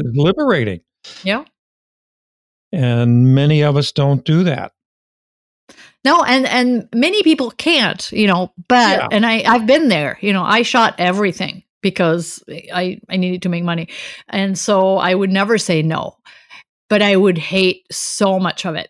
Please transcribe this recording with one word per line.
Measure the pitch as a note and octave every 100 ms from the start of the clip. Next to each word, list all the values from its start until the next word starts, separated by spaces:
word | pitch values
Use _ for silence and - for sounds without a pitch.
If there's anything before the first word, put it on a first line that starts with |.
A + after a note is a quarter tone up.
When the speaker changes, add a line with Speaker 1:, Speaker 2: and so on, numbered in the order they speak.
| C3
Speaker 1:
is | B2+
liberating. | D#3 B3 C#4+ E3+ A2 F2 - _ - -
Speaker 2:
Yeah. | F#3+ A3 D#4 _ _ _ _ _ _ _ _ _ _ _ _
Speaker 1:
And | F3+ B2 A#2 A#2+ A#2+ B2+
many | C3+ D3 D3+
of | D3 C#3+
us | C#3
don't | - C#3 C#3
do | - D#3+
that. | F3+ C3+ - - _ _ _ _ _ _ _ _ _ - - _
Speaker 2:
No, | C4+ E4+
and, | C#4 C4 C4
and | B3 B3 A#3+ -
many | A#3 D4+ G#4
people | D#4+ D4+ B3
can't, | - D#4 D#4+ G#3 - -
you | G#3 G#3
know, | F3+ F#3 - -
but, | B3 A3 F#3
Speaker 1:
Yeah. | -
Speaker 2:
and | G3+
I, | A3+ A3+ A3
I've | A#3+ A3
been | D4 D4
there, | E3+ C#3+ -
you | G3+
know, | F#3+
I | - A3
shot | A#3+ B3+ A3+ -
everything | F3+ F#3+ G3+ - - - - _
because | F#3+ F#3 E3+ E3+ E3 - -
I, | - - F3+ F#3 - -
I | F#3+
needed | F3+ F3+
to | F3+
make | F3
money. | F3 E3+ E3 - - - -
And | G3 G3 F#3+
so | - G3 F#3+ F#3+
I | F3+
would | F#3 G3
never | F#3+ G3+ A3+
say | - D#3+
no, | D#3+ D#3+ - - - - _ - _ _ -
but | G#3
I | G3+
would | F#3+ G3 E3+
hate | D3 F#3+ F#3 F#3 -
so | - - - G3+ F#3+
much | F3+ - F#3+
of |
it. | D#3 -